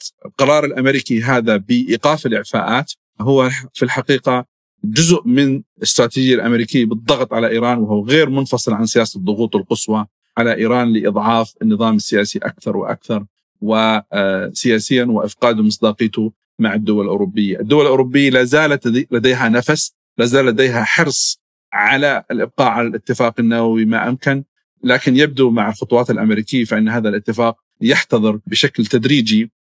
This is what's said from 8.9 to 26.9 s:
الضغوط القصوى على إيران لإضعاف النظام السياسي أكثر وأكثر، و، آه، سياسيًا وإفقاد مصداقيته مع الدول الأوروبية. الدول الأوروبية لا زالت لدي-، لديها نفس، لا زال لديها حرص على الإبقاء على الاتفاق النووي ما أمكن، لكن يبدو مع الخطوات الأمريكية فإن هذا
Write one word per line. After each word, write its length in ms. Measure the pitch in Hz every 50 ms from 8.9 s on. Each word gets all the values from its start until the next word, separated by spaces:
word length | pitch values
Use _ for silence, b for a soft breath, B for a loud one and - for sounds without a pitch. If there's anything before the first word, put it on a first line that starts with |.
| - 120 113 - -
الضغوط 380 | - 92 104 104 107 117 - -
القصوى 500 | 101 92 - 113 - - - 107 107 104 - _ _ _ _ _
على 180 | 117 117 117 98
إيران 380 | 80 110 113 123 123 120 117 110
لإضعاف 600 | 110 - 107 98 104 107 113 117 113 113 - - _
النظام 340 | 113 110 107 101 117 113 110
السياسي 440 | 104 - - 113 101 101 - - 104
أكثر 380 | - - - _ - 117 101
وأكثر، 480 | 101 - 110 - - - - 113 104 101 - _ _ _ _ _ _
و، 140 | 104 107 110 110 110 110 110 104 - _ 85
آه، 380 | 104 98 98 95 95 98 95 -
سياسيًا 500 | - - 123 110 110 - - 135 123 120
وإفقاد 520 | 123 110 101 90 104 - - 127 120 113
مصداقيته 800 | 110 107 107 - - 117 107 104 - 117 104 - 113 107 107 - _ _ _ _ -
مع 140 | 113 107 98
الدول 320 | 110 107 107 107 104 98
الأوروبية. 540 | 95 95 101 101 92 101 107 104 98 90 -
الدول 220 | 104 107 143 151
الأوروبية 480 | 147 139 131 135 131 127 131 143 143 135
لا 140 | 127 127 127
زالت 440 | 120 143 151 156 147 143 - -
لدي-، 200 | 120 113 131 - -
لديها 380 | 127 117 110 127 127 113 120 113
نفس، 460 | 113 123 - - 151 - - - - _ _ _ _
لا 80 | - 117
زال 200 | 120 123 139 131
لديها 380 | 123 110 123 131 127 120 117 107
حرص 580 | - - - 165 143 - - - - - - _ _ _ _ _ _ 98
على 500 | 101 104 110 135 135 143 143 131 95 - -
الإبقاء 360 | 120 107 113 120 - - 131
على 200 | 117 107 120 117
الاتفاق 520 | 113 107 107 - - 117 - 123 117 - -
النووي 460 | 117 113 117 117 117 113 113 113 110
ما 240 | 110 113 110 - 120
أمكن، 340 | 131 131 - 143 135 139 139 - _ _ _ _ _ _ -
لكن 320 | 123 123 131 - 139 127
يبدو 340 | 135 151 151 131 135 131 120
مع 200 | 113 117 101 107
الخطوات 400 | 107 - 123 - 123 120 123 -
الأمريكية 540 | 113 - 107 110 107 107 107 - 135 127 113
فإن 260 | - 113 107 110
هذا 200 | 110